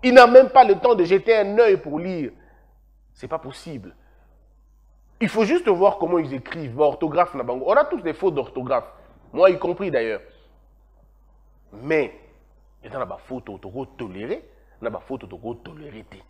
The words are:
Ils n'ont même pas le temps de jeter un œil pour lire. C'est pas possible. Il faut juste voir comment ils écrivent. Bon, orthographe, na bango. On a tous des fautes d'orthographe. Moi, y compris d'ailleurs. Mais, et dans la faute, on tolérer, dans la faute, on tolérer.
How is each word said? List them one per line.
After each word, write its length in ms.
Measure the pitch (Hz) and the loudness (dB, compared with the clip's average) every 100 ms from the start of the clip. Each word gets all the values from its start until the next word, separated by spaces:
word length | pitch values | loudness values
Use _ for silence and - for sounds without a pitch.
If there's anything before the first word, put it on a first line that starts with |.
Ils 100 | 254 | 8
n'ont 160 | 254 240 | 8 10
même 220 | 254 262 | 8 8
pas 140 | 269 | 6
le 100 | 226 | 6
temps 220 | 196 247 220 | 4 2 0
de 80 | |
jeter 320 | 170 190 226 220 | 2 0 2 0
un 200 | 196 208 | 2 2
œil 180 | 233 190 | 2 2
pour 240 | 156 151 | -2 -10
lire. 320 | 175 180 131 - _ _ _ _ _ _ _ | -8 -8 -10 -14 _ _ _ _ _ _ _
C'est 160 | _ - | _ -10
pas 100 | 160 | -10
possible. 560 | 135 - 170 139 92 _ _ _ _ _ _ _ _ _ _ _ _ _ | -10 -18 -16 -16 -18 _ _ _ _ _ _ _ _ _ _ _ _ _
Il 80 | 226 | -4
faut 160 | 214 | 0
juste 240 | 214 349 349 | 0 0 0
voir 280 | 175 196 - | 2 2 2
comment 220 | 165 175 | -2 -2
ils 160 | 147 | -2
écrivent. 400 | 135 - 170 143 | -10 -10 -12 -12
Bon, 120 | 120 147 | 0 0
orthographe, 480 | - 160 147 175 | 0 -4 0 -2
na 100 | 139 | -2
bango. 200 | 123 127 135 | -8 -6 0
On 60 | |
a 100 | 247 | 2
tous 180 | 294 302 | 0 -4
des 100 | 170 | -8
fautes 220 | 147 190 | -4 -4
d'orthographe. 580 | 143 120 135 127 127 - - - _ _ | -4 -8 -10 -4 -4 -4 -20 -20 _ _
Moi, 160 | - 190 | 4 4
y 100 | 175 | 4
compris 320 | 180 175 196 | -6 -6 -4
d'ailleurs. 300 | 135 113 104 - _ _ _ _ _ _ _ _ _ _ _ _ _ _ | -4 -4 -8 -12 _ _ _ _ _ _ _ _ _ _ _ _ _ _
Mais, 460 | 104 131 160 117 - - _ _ _ _ _ | -18 -2 -2 -2 -8 -20 _ _ _ _ _
et 60 | - | -14
dans 100 | 135 | -10
la 180 | 104 - | -10 -12
faute, 320 | - 127 113 | -14 -14 -14
on 80 | 98 98 117 131 | -16 -14 -14 -14
tolérer, 580 | - 110 92 117 254 - _ _ _ | -14 -14 -12 -10 -12 -12 _ _ _
dans 80 | 117 | -12
la 80 | 95 | -12
faute, 260 | - 135 98 | -14 -14 -14
on 220 | 87 110 | -16 -14
tolérer. 500 | 117 - 156 151 110 - 98 | -14 -16 -20 -20 -20 -20 -20